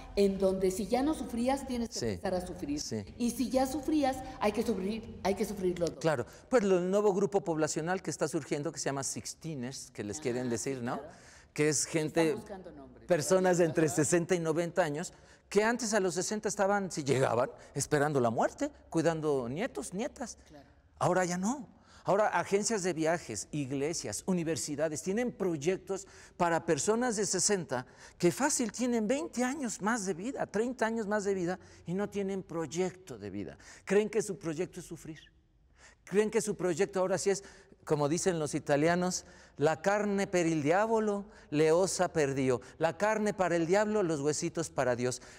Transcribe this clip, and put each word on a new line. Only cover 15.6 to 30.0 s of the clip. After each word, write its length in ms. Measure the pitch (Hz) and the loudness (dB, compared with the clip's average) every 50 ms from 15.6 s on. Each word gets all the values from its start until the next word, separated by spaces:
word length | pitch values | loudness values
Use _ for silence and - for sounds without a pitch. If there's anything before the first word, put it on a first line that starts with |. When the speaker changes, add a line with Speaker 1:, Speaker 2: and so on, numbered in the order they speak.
| 214 | 2
Speaker 2:
antes 280 | 226 247 240 262 202 | 2 0 0 -2 0
a 60 | 220 208 | 2 2
los 160 | 190 185 151 | 2 2 0
sesenta 340 | 180 165 - 220 214 - 202 | -2 -2 -2 -4 -4 -4 -4
estaban, 440 | - - 196 196 202 202 196 165 | 0 0 2 2 2 0 0 -4
si 100 | - 170 | -6 -4
llegaban, 480 | 143 135 117 131 131 - 113 113 135 - - - - - - | 0 0 2 2 2 2 2 2 0 0 -4 -14 -18 -10 -6
esperando 460 | 143 - - 151 147 143 151 147 135 | -6 -2 0 2 2 2 2 2 2
la 100 | 120 117 | 2 2
muerte, 400 | 113 147 254 320 - - 285 294 - - - - | 2 2 0 -2 -2 -4 -6 -6 -6 -12 -12 -4
cuidando 580 | - 165 143 165 160 160 151 156 143 135 120 113 | -2 2 2 2 0 0 0 0 0 0 -2 -4
nietos, 440 | 135 170 240 - - - 247 - | -4 -4 -6 -6 -6 -8 -10 -8
nietas. 460 | 170 190 254 302 - - 247 - - - - - | -6 -6 -6 -6 -8 -10 -12 -12 -12 -18 -20 -20
Speaker 1:
Claro. 180 | 156 143 - - _ _ _ _ _ - | -20 -20 -20 -20 _ _ _ _ _ -2
Speaker 2:
Ahora 240 | 131 160 180 185 185 | 0 2 2 2 2
ya 120 | 170 175 | 0 -2
no. 320 | 185 190 220 277 294 196 - - - - - - - - | -2 -2 -2 -2 -4 -8 -16 -20 -20 -20 -20 -18 -8 0
Ahora 200 | 151 180 208 208 - | 2 2 4 4 2
agencias 540 | - 175 160 - 196 202 208 - 233 196 | 2 0 0 0 0 0 0 0 -2 0
de 100 | 170 190 | -2 -2
viajes, 560 | 156 160 156 156 175 170 - - 110 101 - - | -2 0 2 0 0 0 -2 -8 -8 -8 -8 -6
iglesias, 720 | - 147 139 123 143 135 139 160 170 - - 110 104 - - | -6 -6 -4 -4 -2 -2 -2 -2 -4 -4 -6 -6 -8 -6 -2
universidades 760 | - 185 175 160 165 160 - - - 147 131 156 160 151 - | -2 0 0 0 -2 -2 -4 -4 -6 -4 -2 -2 -2 -2 -4
tienen 300 | - 185 190 233 254 240 | -4 -2 -2 -2 -2 -4
proyectos 760 | - - 190 185 165 143 135 180 190 - - - 196 175 - - - - - - - | -4 -4 -2 -2 -2 0 -2 -2 -2 -2 -4 -8 -8 -8 -8 -14 -20 -20 -20 -12 -2
para 300 | - 180 170 170 156 - | 0 2 4 4 2 4
personas 500 | - 160 139 - 202 220 233 247 254 208 | 2 2 2 4 2 2 2 2 0 0
de 80 | 214 196 | 0 0
sesenta 640 | - - 180 - - 208 185 151 - 131 123 127 - - - - - - - | 0 0 0 2 2 2 0 0 -2 -4 -4 -4 -6 -16 -20 -20 -16 -6 2
que 120 | - 175 | 2 2
fácil 420 | - - 262 302 - - 247 208 | 2 4 0 0 2 0 -2 -2
tienen 360 | - - 247 247 240 226 214 196 | -2 -2 -2 0 0 0 2 0
veinte 340 | 262 285 339 - - 233 | 0 -2 -2 -6 -4 -2
años 380 | 247 247 277 330 262 214 - - | -2 -2 -2 -4 -6 -6 -6 -2
más 240 | 175 214 240 233 | -2 -2 -2 0